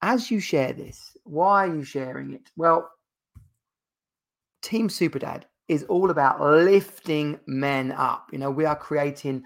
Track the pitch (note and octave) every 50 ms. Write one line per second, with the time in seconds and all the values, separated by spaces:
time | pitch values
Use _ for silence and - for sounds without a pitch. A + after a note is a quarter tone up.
0 | - G3 B3 B3 A3+ - A3+ G#3 F#3 - - D3 C3 B2+ - D#3 - - - -
1 | - - _ - _ A3 D3 D3+ F3 G3 G3+ G3 G3 F3+ E3 D3+ C#3 C#3 - C#3
2 | C3 C3 B2+ C3+ C3+ C3+ C3+ - _ _ _ D#3+ E3 E3 E3 - - - - _
3 | _ _ _ _ _ _ _ - _ _ _ _ _ _ _ _ _ _ _ _
4 | _ _ _ _ _ _ _ _ _ _ _ _ - - G#3+ A3 A3+ G3 - -
5 | F#3 D#3+ - C#3 - - - - - _ _ _ _ - E3 D3 - - - F3
6 | F#3+ F#3 D#3+ D3+ C#3 C3+ - - D3 C#3+ D3+ D#3+ E3+ F#3+ G3 G3 G3 - - -
7 | _ - D#3 D3+ D3+ D3 D3+ - _ - C3+ C3 C#3 C#3+ C#3 C3+ C3 C3 - -
8 | C3+ B2+ B2 B2 - - - C#3 C3+ C#3 C3+ C#3+ D#3 D3+ D3+ D3 - - D3+ D3
9 | C#3+ C#3+ C#3 - - C#3+ C3+ C3 C3